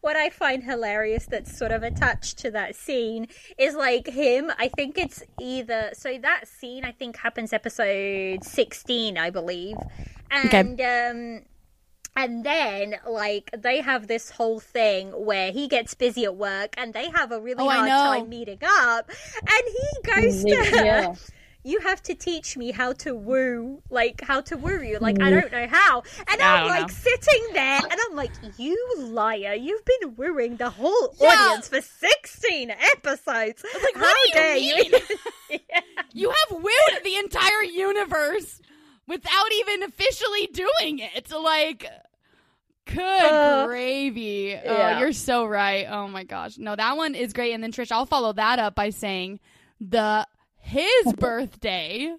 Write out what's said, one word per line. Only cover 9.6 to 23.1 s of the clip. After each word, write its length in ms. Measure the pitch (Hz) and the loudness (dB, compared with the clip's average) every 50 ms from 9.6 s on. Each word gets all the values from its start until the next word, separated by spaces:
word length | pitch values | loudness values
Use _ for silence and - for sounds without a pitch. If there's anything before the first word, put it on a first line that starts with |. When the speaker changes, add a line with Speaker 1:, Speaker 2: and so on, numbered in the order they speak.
| 175 196 214 - - - - - - - - - - - 277 | -8 -10 -10 -10 -12 -12 -12 -14 -14 -14 -16 -20 -8 -4 -2
Speaker 2:
Okay. 240 | 277 269 233 233 196 | 0 2 4 4 4
Speaker 1:
And, 220 | 190 240 247 240 | 4 4 0 -2
um, 640 | 254 247 247 240 240 240 240 233 240 233 233 214 - _ _ _ _ _ _ _ _ _ _ _ _ - _ | -2 0 0 0 -2 -2 -4 -8 -10 -12 -12 -14 -16 _ _ _ _ _ _ _ _ _ _ _ _ -8 _
and 280 | 269 269 247 240 233 226 | -4 -2 -2 -4 -6 -2
then, 520 | 285 294 330 294 226 202 196 202 208 208 196 - 233 | 0 0 0 0 0 -2 -4 -4 -6 -6 -10 -8 -8
like, 440 | 226 220 208 208 208 208 - - - | -6 -4 -2 -2 -2 -4 -6 -8 -14
they 240 | 233 208 254 254 294 | -4 -2 0 0 0
have 280 | 285 254 262 247 214 202 | 2 0 0 -2 0 -2
this 220 | 233 233 - - | -4 -4 -4 -8
whole 280 | - - 233 226 226 220 | -4 -2 0 0 0 -4
thing 540 | - _ _ 240 226 214 202 190 190 190 | -8 _ _ 2 2 4 2 0 -4 -6
where 400 | 190 - 208 214 208 190 190 190 | -10 -6 -2 0 0 0 0 -2
he 160 | 185 254 285 262 | -2 -4 -2 0
gets 260 | 285 247 226 - - | 0 0 0 -2 -4
busy 300 | _ 254 247 220 247 233 | _ 0 0 2 0 -2
at 100 | 202 180 | -2 -2
work 400 | 190 208 196 196 196 202 214 - | -2 -4 -4 -2 -4 -6 -6 -6
and 160 | - 254 233 | -8 -8 -8
they 160 | 214 220 262 339 | -6 -8 -8 -2
have 200 | - 233 285 226 | 0 0 0 0
a 80 | 233 226 | -4 -8
really 220 | 214 240 254 247 | -6 -8 -4 -2
Speaker 2:
Oh, 60 | 262 269 | 0 2
I 80 | 262 | 2
Speaker 1:
hard 120 | 254 - 269 | 2 4 4
Speaker 2:
know. 300 | 269 277 277 277 269 247 | 4 4 4 4 2 0
Speaker 1:
time 100 | 226 226 | -2 -8
meeting 300 | 233 233 233 214 196 190 285 | -10 -12 -10 -12 -10 -4 2
up. 440 | 349 403 392 254 240 233 233 220 - 415 - - - - 466 | 4 4 6 6 4 2 0 -2 -8 -12 -18 -16 -14 -12 -10
And 240 | - - 427 466 494 480 | 0 2 2 2 2 0
he 420 | 415 494 539 587 587 539 415 453 440 392 | -2 -4 -4 -4 -4 -6 -2 2 2 4
goes 220 | 440 415 392 381 | 4 4 2 2
to 60 | 392 415 | 2 4
Speaker 3:
Yeah. 160 | - 508 440 | 4 4 4
Speaker 1:
her 200 | - - 480 220 | 4 4 4 6
Speaker 3:
Yeah. 300 | 214 220 220 196 180 175 - - - - - - - - _ - | 6 4 4 2 0 -4 -8 -16 -20 -20 -20 -20 -20 -20 _ -8
Speaker 1:
"You 160 | 254 311 427 | -4 -4 -2
have 220 | 349 381 381 381 _ | 0 0 -2 -2 _
to 100 | - 339 | -10 -10
teach 420 | - - 359 339 320 - - - | -6 -4 -6 -6 -6 -6 -10 -10
me 140 | 277 240 240 | -8 -8 -8
how 200 | 220 196 254 254 262 - - | -4 -4 -4 -4 -4 -6 -6
to 100 | 311 | -8